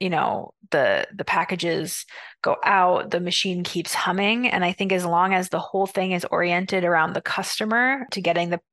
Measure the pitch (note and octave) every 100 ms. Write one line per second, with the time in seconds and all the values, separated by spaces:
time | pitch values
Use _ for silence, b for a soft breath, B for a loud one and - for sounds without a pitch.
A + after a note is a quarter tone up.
0 | F#3 D#3+ A#2+ A2 - _ - D3+ A#2 F2+
1 | - G3 - F#3 E3 F3+ E3+ D#3+ D#3 -
2 | - B B - - - - G3 F3+ F3+
3 | - F3 F3+ - F#3+ F3+ F3 F3 E3 -
4 | - F#3 G3+ A#3 B3 - F3+ F#3+ G3 F#3+
5 | F3+ E3+ F#3 F#3+ F#3 E3 - G3 F#3+ -
6 | F#3 F3+ - E3 F3 F3 F#3+ F#3+ F3 E3
7 | E3 F#3 - - F#3 - A3 A3+ B3+ C4+
8 | C4 - F3+ E3+ F3 E3+ -